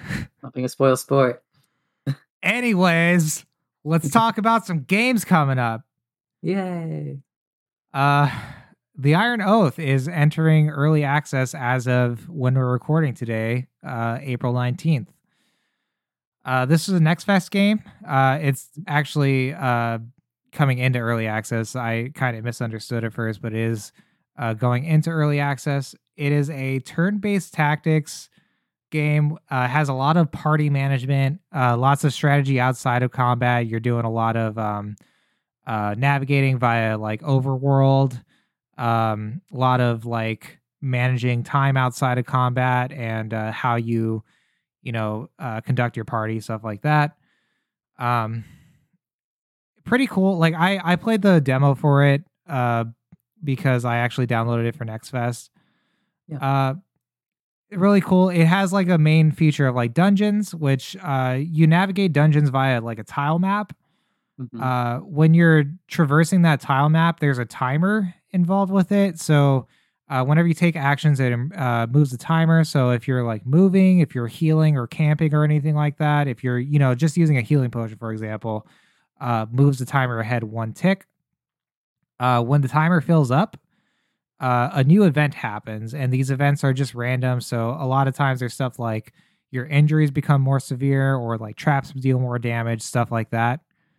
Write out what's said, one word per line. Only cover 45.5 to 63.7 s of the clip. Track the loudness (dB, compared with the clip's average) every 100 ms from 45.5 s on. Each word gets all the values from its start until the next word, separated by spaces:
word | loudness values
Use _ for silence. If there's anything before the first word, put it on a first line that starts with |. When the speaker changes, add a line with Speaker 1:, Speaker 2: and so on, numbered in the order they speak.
| -8
Speaker 1:
conduct | -4 -2 -2 -4
your |
party, | -6 -6 -4 -6
stuff | -8 -10
like | -10 -6
that. | 0 2 0 _ _ _ _ _ _ _ _ -8
Um, | -2 -2 -2 -8 -14 -20 _ _ _ _ _ _ _ _ _ _ _ _
pretty | -4 -2 0
cool. | 0 0 2
Like, | 0
I, | 2 0 0
I | -2 -2
played | 0 0
the | 4 4
demo | 4 2 2
for | 2 2 4
it, | 4 2 -2 _ -8
uh, | -2 0 0 -4 -10 _ _ _ -10
because | -6 -2 0 0
I | 0 -2
actually | -2 -2 -2
downloaded | 0 0 -2 -2
it | -6
for |
Next | -10 -12 -10
Fest. | -6 -6 -6 -14 _ _ _ _ _ _ _ -14
Speaker 2:
Yeah. | -6
Speaker 1:
Uh, | -2 0 0 -4 _ _ _ _ _ _ _ _ -12
really | 0 2 2
cool. | 4 2 4
It | 4 4
has, | 4 2
like, | 0 2
a | 4
main | 4 4 4
feature | 4 2 2 0
of, |
like, | 0 -2
dungeons, | 2 2 4 2 0 -4
which, | -4 0 0 -4 -12
uh, | -4 -2 -2 -2
you | -2 2 4
navigate | 4 2 0 0
dungeons | 4 4 4 2
via, | 2 0 0
like, | -4 -10
a |
tile | -8 -4 -2 0
map. | 0 -2 -6